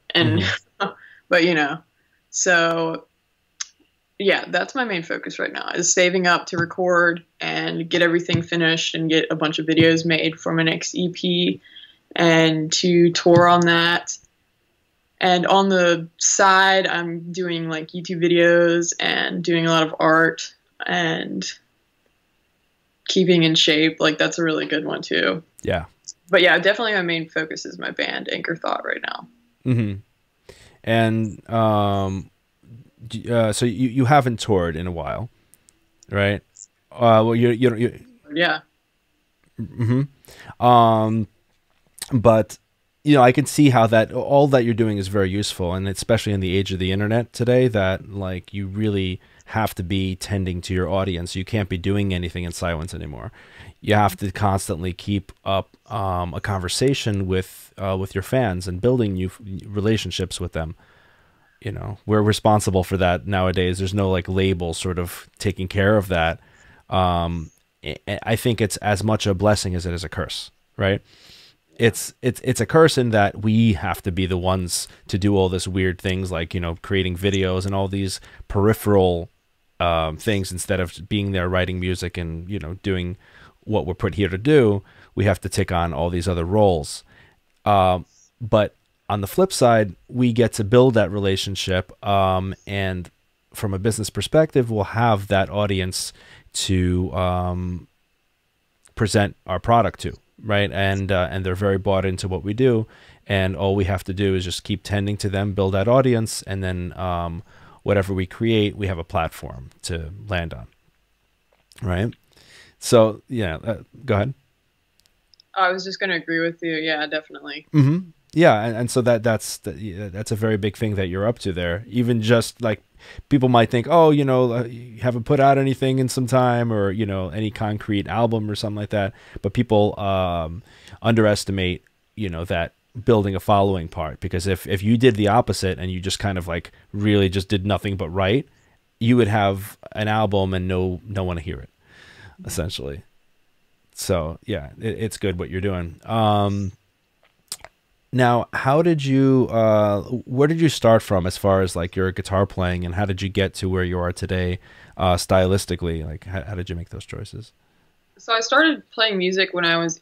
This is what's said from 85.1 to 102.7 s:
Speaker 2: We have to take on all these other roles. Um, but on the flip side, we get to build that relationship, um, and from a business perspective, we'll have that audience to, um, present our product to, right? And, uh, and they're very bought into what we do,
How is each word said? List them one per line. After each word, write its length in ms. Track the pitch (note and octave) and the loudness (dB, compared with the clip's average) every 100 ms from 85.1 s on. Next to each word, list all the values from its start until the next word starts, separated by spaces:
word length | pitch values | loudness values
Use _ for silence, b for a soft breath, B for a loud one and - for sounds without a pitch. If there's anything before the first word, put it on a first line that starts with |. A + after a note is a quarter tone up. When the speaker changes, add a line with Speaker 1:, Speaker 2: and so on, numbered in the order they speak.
| - | -2
Speaker 2:
We 100 | G2 | 0
have 160 | F2 | 0
to 80 | G2 | -2
take 220 | - F#2+ | -4 -2
on 220 | F2+ E2+ | 0 -2
all 160 | C#2 F2 | -2 -2
these 200 | F2 F2+ | -2 -2
other 160 | E2+ E2+ | -2 0
roles. 580 | G#2+ G2+ E2 C#2+ - b b b b _ _ A2 | 2 4 2 -4 -12 b b b b _ _ 0
Um, 400 | G2 F#2 F2+ - _ _ _ | 2 4 0 -4 _ _ _
but 360 | A2 A2 G2+ - _ _ - | 0 0 0 -4 _ _ -6
on 120 | G2+ | -4
the 60 | G2 | -2
flip 240 | - F#3+ | 0 0
side, 440 | - B2 A2+ G2+ - - | 4 4 6 2 -4 -10
we 240 | B2 B2 | -2 0
get 220 | A#2 A2 | 2 0
to 100 | - | 0
build 300 | G2+ B2 C3 | 4 6 6
that 180 | A2 F2+ | 4 0
relationship, 800 | G2+ G2 F#2+ G#2 F#2+ - F#2 - - G#2 | 0 -2 -2 -4 -6 -2 -2 -4 -8 0
um, 500 | G2 F#2+ F#2 F#2+ F2+ - | 2 2 0 -2 -8 -8
and 440 | G2 F#2+ F2+ E2+ _ _ _ _ | -4 -4 -4 -10 _ _ _ _
from 200 | - G#2+ | -8 -4
a 60 | F#2+ | -2
business 300 | A2 G#2+ G2 | -2 -2 -4
perspective, 640 | G2+ - D#3 D#3+ C3+ A#2 | -6 0 2 4 2 0
we'll 120 | G#2+ | -2
have 440 | G2 A2+ A#2+ G2+ G2+ | -2 0 2 0 0
that 220 | G2 F2+ | 0 0
audience 640 | G2+ G#2 F#2+ F#2 - - B B B B | -2 -2 -2 -4 -6 -10 B B B B
to, 600 | - - F#2 F2+ F2+ F#2 | -8 0 2 2 0 -2
um, 720 | F2+ F2+ F2+ F2+ F2+ F2+ F2+ - _ _ _ _ _ _ _ _ _ _ | -2 -2 -2 -2 -4 -6 -8 -12 _ _ _ _ _ _ _ _ _ _
present 420 | - G#2+ A2 G2+ - - | -2 2 2 0 -4 -8
our 140 | F2+ | -4
product 400 | - A#2 G2 - | 2 4 2 -4
to, 120 | - - _ _ | -10 -12 _ _
right? 280 | G#2+ G2+ G2+ | -2 0 0
And, 400 | F#2+ G2 G2 F#2+ | 0 0 0 0
uh, 160 | F#2 F2+ | 0 0
and 140 | F#2+ F#2 | -2 -4
they're 100 | F2+ | -2
very 220 | G2+ F#2+ | 0 0
bought 280 | G2+ F#2+ F#2+ | 0 0 0
into 220 | F2+ F#2 | -4 -4
what 160 | F2+ | -6
we 100 | G2 | -4
do, 340 | A2 C3 | 0 2